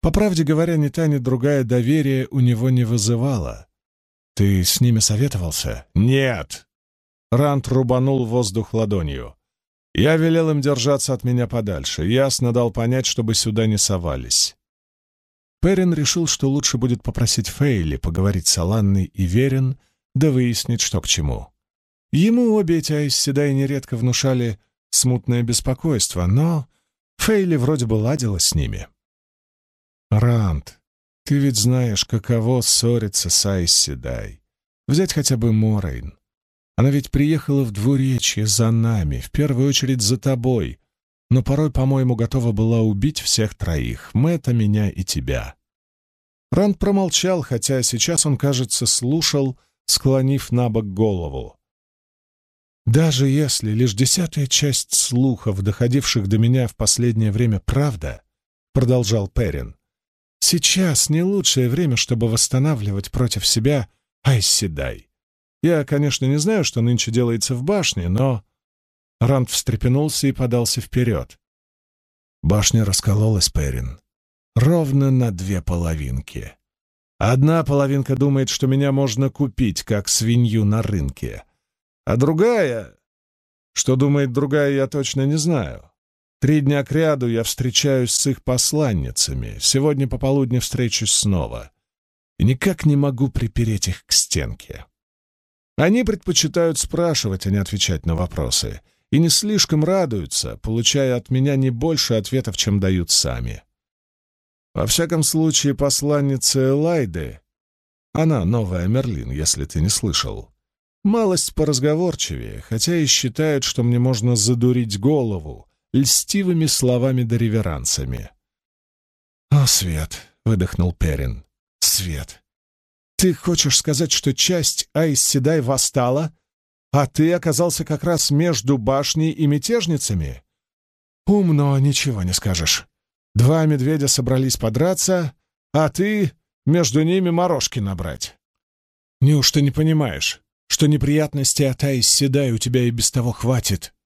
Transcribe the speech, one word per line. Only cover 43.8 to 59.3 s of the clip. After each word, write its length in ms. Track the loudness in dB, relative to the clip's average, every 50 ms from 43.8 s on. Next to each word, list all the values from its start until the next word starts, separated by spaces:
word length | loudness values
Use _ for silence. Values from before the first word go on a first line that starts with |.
| -2 -4 -6 -8 -12 -4 0
Мэтта, 380 | 0 2 2 0 0 -2 -2 0
меня 360 | 2 2 2 2 2 0 0
и 140 | -2 -4 -6
тебя». 540 | -4 -4 -6 -4 -4 -4 -4 -6 -8 -14 _ _ _ _ _ _ _ _ _ _ _ _ _ _ _ _ _ _ _ 0
Ранд 260 | 2 2 2 0 0
промолчал, 640 | 0 0 2 2 0 0 0 0 0 0 -2 -2 -2
хотя 400 | -4 -4 -4 -2 -2 -2 0 -2
сейчас 420 | -2 -2 -2 -2 -2 0 0 0
он, 100 | 0 0
кажется, 500 | 0 0 0 0 0 -2 -4 -4 -4 -2
слушал, 720 | -2 -2 -2 -2 -2 -2 0 0 0 0 0 0 -2 -4 _ _ _ _ _ _
склонив 680 | -2 -2 0 2 2 2 2 2 2 0 -2 -2 -2 0
на 160 | 0 0 0
бок 240 | 0 -2 -4 -4 -2
голову. 640 | 0 0 0 0 -2 -4 -6 -8 -8 -10 -12 -16 _ _ _ _ _ _ _ _ _ _ _ _ _ _ _ _ _ _ _ _ _ _ _ _ _ _
«Даже 420 | 2 2 4 4 4 2 2 2 2
если 420 | 2 2 0 0 -2 -4 -2 -2
лишь 240 | 0 2 2 0 2
десятая 520 | 0 0 0 2 0 -2 -2 -2 -4 -2
часть 480 | 0 0 0 0 0 0 -2 -4 _ -2
слухов, 680 | -2 -2 0 2 2 2 2 2 0 -2 -4 -2 0 0
доходивших 640 | -2 0 0 0 0 0 0 0 0 -2 -2 0
до 120 | 2 2 4
меня 300 | 4 4 4 2 0 -2
в 80 | -4
последнее 560 | _ -2 0 0 2 2 0 2 2 0 0 0
время, 280 | 0 0 2 0 -2
правда», 600 | -2 -2 0 0 0 0 -2 -4 -8 -10 -10 -12 _ _ _ _ _ _ _ _ _ _ _
продолжал 520 | 0 2 2 2 2 2 2 0 0 -2
Перин, 500 | -2